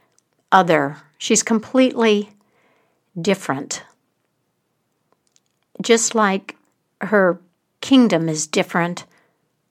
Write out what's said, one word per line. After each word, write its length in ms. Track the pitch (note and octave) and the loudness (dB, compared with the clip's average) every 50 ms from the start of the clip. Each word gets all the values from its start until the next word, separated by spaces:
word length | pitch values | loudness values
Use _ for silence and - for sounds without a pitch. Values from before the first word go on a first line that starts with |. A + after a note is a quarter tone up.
| _ _ _ _ _ _ _ _ _ _ | _ _ _ _ _ _ _ _ _ _
other. 460 | - F#3+ F#3 E3+ E3 D3+ C#3 C#3 D3+ - - _ _ - | 2 4 4 4 2 2 2 -2 -4 -10 -16 _ _ -10
She's 240 | - - A#3 G3+ - | -4 0 0 0 0
completely 880 | - A3+ G#3+ G#3+ - - C4 C4 B3+ - A#3 A3+ A3 G#3 G#3 G#3 - - _ _ _ _ _ _ _ _ _ _ _ _ _ _ _ - F3 | 0 -2 -2 -2 0 2 2 2 2 2 0 0 2 2 0 -2 -6 -12 _ _ _ _ _ _ _ _ _ _ _ _ _ _ _ -14 -6
different. 640 | E3 G3+ F#3+ - - - C3+ C#3 - - - - - _ _ _ _ _ _ _ _ _ _ _ _ _ _ _ _ _ _ _ _ _ _ _ _ _ _ _ _ _ _ _ _ _ _ _ _ _ - - | -4 -2 -4 -2 -4 -6 -8 -8 -8 -10 -12 -14 -14 _ _ _ _ _ _ _ _ _ _ _ _ _ _ _ _ _ _ _ _ _ _ _ _ _ _ _ _ _ _ _ _ _ _ _ _ _ -14 -6
Just 340 | F3 - A3+ A3+ - - - | -2 0 0 0 0 0 -2
like 400 | A3+ G#3+ G3 F#3+ G3 - - - _ _ _ _ _ _ _ _ - | 0 0 0 0 -4 -6 -10 -20 _ _ _ _ _ _ _ _ -12
her 380 | - F#3 A3 G3+ F#3+ F3+ F3 F3+ _ _ _ _ _ _ _ _ | -6 0 0 2 2 2 0 -2 _ _ _ _ _ _ _ _
kingdom 460 | - - C4+ C4 A#3+ G#3+ F#3 D#3+ E3 E3 | -2 2 4 4 4 4 2 0 0 -2
is 200 | D#3 D#3 - - | -4 -6 -6 -4
different 580 | - F#3+ F3+ F#3 - F#3 E3+ F3 F3 - - - _ _ _ _ _ _ _ _ _ _ _ _ | -2 -2 -2 -2 -2 -4 -4 -4 -6 -10 -16 -18 _ _ _ _ _ _ _ _ _ _ _ _